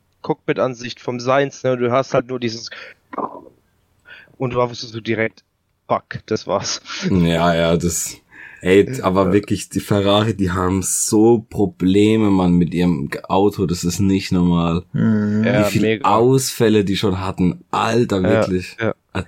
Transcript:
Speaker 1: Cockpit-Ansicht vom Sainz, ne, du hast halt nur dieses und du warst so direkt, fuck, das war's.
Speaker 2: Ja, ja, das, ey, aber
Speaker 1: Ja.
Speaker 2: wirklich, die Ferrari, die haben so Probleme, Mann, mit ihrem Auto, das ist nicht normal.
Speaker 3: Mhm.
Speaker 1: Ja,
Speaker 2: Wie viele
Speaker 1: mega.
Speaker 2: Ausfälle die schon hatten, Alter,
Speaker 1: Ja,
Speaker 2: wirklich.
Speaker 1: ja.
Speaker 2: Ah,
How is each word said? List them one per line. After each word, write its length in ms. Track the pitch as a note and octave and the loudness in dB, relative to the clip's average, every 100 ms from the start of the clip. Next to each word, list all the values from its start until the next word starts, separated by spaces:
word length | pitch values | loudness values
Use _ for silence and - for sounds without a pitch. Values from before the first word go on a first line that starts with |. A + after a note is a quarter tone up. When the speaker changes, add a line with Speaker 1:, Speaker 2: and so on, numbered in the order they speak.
| _ _ | _ _
Speaker 1:
Cockpit-Ansicht 800 | - D#3+ - D3 B2 A#2 A#2+ - | -8 -6 -4 -2 -2 -4 -12 -12
vom 180 | - B2 | -8 -6
Sainz, 440 | A#2+ C3+ C#3 - | 0 0 0 -2
ne, 120 | C3 B2+ | -4 0
du 160 | A#2+ | 0
hast 220 | B2+ C3 | 0 0
halt 140 | C#3+ B2 | -2 -2
nur 100 | B2+ | -6
dieses 300 | A#2+ A2+ A2+ - - - _ - - - - _ _ _ _ _ _ - - - | -6 -6 -14 -18 -20 -20 _ -10 -10 -10 -20 _ _ _ _ _ _ -20 -20 -6
und 160 | C3 | -4
du 40 | B2 | -2
warst 220 | B2 A#2+ | -2 -4
so 180 | A#2+ A2 | -12 -10
direkt, 420 | A2 G#2+ A2 - _ _ _ _ - | -4 -2 -2 -6 _ _ _ _ -4
fuck, 300 | A2 - - - | -4 -4 -14 -6
das 200 | A2+ - | -6 -2
war's. 340 | G2 - - - - F#3+ | -4 -4 -10 -10 -8 -2
Speaker 2:
Ja, 440 | F#2 E2+ E2+ E2+ | 2 2 2 2
ja, 220 | E2+ E2 E2+ | 2 2 0
das, 380 | E2+ - - - _ - - - | 0 -4 -8 -12 _ -20 -20 -8
ey, 400 | F2+ G2 G2+ C3 | 2 4 4 0
aber 240 | F#2+ F#2 F#2+ | -2 2 2
Speaker 1:
Ja. 60 | |
Speaker 2:
wirklich, 340 | G2+ - G2 - | 2 0 -6 -4
die 120 | F#2+ | -8
Ferrari, 520 | - G#2 G2 G2+ A2+ G2 | -2 0 2 2 0 -2
die 160 | F#2+ | -2
haben 300 | F#2+ F#2 F#2+ | 0 0 0
so 640 | F2 - - G#2+ A2+ A#2 - | -2 -4 0 4 4 4 0
Probleme, 800 | - G2 - F2+ G2 G#2+ A2 G#2+ | -4 -4 0 2 4 4 4 2
Mann, 220 | F#2+ F2+ | 2 4
mit 200 | F2 E2 | 2 2
ihrem 360 | D2+ F2+ D#2 C#2+ - | 0 0 0 -4 -8
Auto, 420 | - F#2 G2+ G2+ F2+ | -2 2 2 0 -4
das 180 | F2 | -2
ist 160 | F2 F2 | -4 0
nicht 320 | G2 F#2+ - | 2 2 0
normal. 520 | F#2 F2 E2+ E2+ E2 - | 0 2 2 0 -2 -4
Speaker 3:
Mhm. 500 | - A2+ G#2+ G#2 G#2 | -2 0 0 0 0
Speaker 1:
Ja, 160 | A2 G#2 G#2 | 0 2 2
Speaker 2:
Wie 40 | |
viele 160 | G#2 G#2+ | 0 0
Speaker 1:
mega. 220 | A2 - | 0 2
Speaker 2:
Ausfälle 760 | G#2+ B2 C3+ C3 - A2+ G#2+ G2 | 4 4 4 0 0 4 4 2
die 100 | F#2+ | 0
schon 220 | G#2+ F#2 | -2 -2
hatten, 460 | F#2 - F2+ - - | -4 0 0 0 -6
Alter, 500 | - A2 A#2 A2 G2 | -2 0 2 2 0
Speaker 1:
Ja, 80 | G2+ | 2
Speaker 2:
wirklich. 480 | A2+ G2+ F2+ F2+ - | 2 2 -2 -6 -6
Speaker 1:
ja. 160 | A2+ - _ | -6 -6 _
Speaker 2:
Ah, 100 | F#2+ | -10